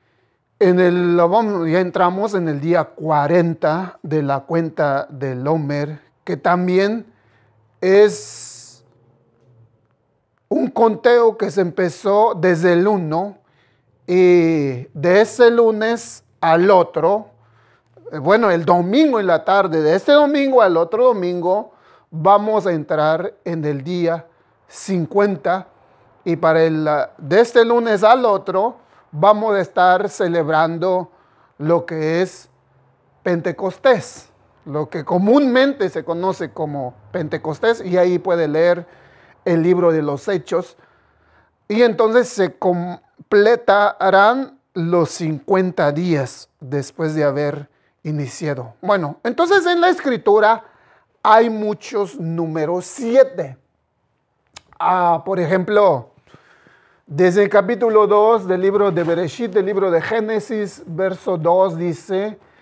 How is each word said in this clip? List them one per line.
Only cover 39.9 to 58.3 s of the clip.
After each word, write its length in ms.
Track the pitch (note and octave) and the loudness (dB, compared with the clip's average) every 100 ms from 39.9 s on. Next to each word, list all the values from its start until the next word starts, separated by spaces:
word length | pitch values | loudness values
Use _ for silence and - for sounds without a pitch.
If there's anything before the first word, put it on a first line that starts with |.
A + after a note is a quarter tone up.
de 80 | D#3+ | 2
los 260 | D3 C#3+ - | -2 -6 -4
Hechos, 480 | F#3+ - F3 F3+ _ _ _ _ _ _ _ _ _ - | -6 -4 -6 -6 _ _ _ _ _ _ _ _ _ -6
y 160 | G#3+ | 0
entonces 440 | A#3+ G3 A3 A#3+ A#3+ | 2 2 2 2 0
se 300 | - F3+ - | -2 -4 -2
completarán 2000 | F#3 F3 F3 F3 _ _ - G#3 G#3 A#3 A#3 G3+ G#3 - F#3+ F#3+ G#3 B3+ C4+ - _ | -4 -2 -6 -12 _ _ 0 2 4 2 2 2 2 0 2 4 4 2 -4 -14 _
los 380 | F#3 E3 F3 D#3+ | -6 -2 0 0
cincuenta 800 | - D#3+ D3+ - F#3+ F#3 F3+ D3 | -4 -6 -6 -2 0 0 0 -2
días 580 | D3 F3+ D3+ B2+ - - _ | 0 -2 -2 -4 -10 -20 _
después 540 | C3 C#3+ C3+ - D#3+ | -8 -8 -8 -6 -4
de 100 | D#3 | -2
haber 460 | D3 C#3 D3 C#3+ C#3+ _ _ _ | -2 0 -4 -6 -14 _ _ _
iniciado. 720 | D#3 D3+ C3+ - D3+ C3 A#2+ - | -8 -6 -8 -8 -8 -8 -10 -10
Bueno, 360 | G#3+ G3+ D3 - | -2 -2 -2 -6
entonces 400 | - B3 E4+ G4+ F4 | -6 -2 2 2 2
en 120 | F4 | 2
la 100 | F4+ | 2
Escritura 760 | F4 C#4 A#3 - G#3+ G#3+ A3+ - _ _ _ _ _ | 0 -2 -2 2 4 4 2 -4 _ _ _ _ _
hay 300 | G#3+ A3 A#3 | 4 4 4
muchos 680 | A3 G#3+ G#3+ - G#3+ F#3+ - | -2 -6 -6 -8 -6 -6 -6
números 680 | E3 E3 E3 D#3 D#3 F3+ F3+ | -6 -4 -4 -4 -4 -4 -8
siete. 720 | - A#3 B3+ C4 C4+ D3 C3 _ _ _ _ _ _ _ _ _ - - - | -8 0 2 2 -2 -12 -14 _ _ _ _ _ _ _ _ _ -20 -20 -4
Ah, 420 | F3 F3+ F3 E3 | 0 2 2 0
por 160 | - F#3+ | -2 -4
ejemplo, 720 | D#3+ F#3 F3+ G#3 G3 C#3 - _ _ _ _ _ _ _ _ _ _ | 0 0 2 4 4 2 -4 _ _ _ _ _ _ _ _ _ _
desde 380 | D3 F3+ F#3 | 0 2 4
el 60 | G3+ | 4
capítulo 580 | G3+ F#3 A3+ A#3 G#3+ G3+ | 2 2 0 2 4 4
dos 400 | G#3 G#3+ | 4 4